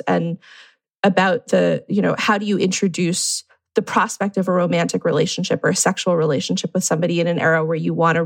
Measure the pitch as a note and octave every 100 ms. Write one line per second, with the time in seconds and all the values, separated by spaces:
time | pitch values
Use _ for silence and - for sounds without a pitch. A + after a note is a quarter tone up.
0 | - F3 E3+ E3+ - - - _ _ _
1 | G3 F#3 F#3+ E3 - F#3 F3 C#3+ - G3+
2 | F3 - - G#3 G#3 G3 F#3 F#3 G3 E3
3 | F3 F#3 - - - _ _ - - -
4 | A#3+ - G3+ G3 F3+ F3+ F3 E3+ E3+ F#3
5 | E3+ D3+ E3+ - F3+ - - F#3 F#3 F#3+
6 | - E3+ D#3 E3+ - F#3 F#3 F#3 - D#3+
7 | E3+ E3+ E3+ E3+ D#3+ D#3+ D#3+ E3 E3+ E3
8 | E3 E3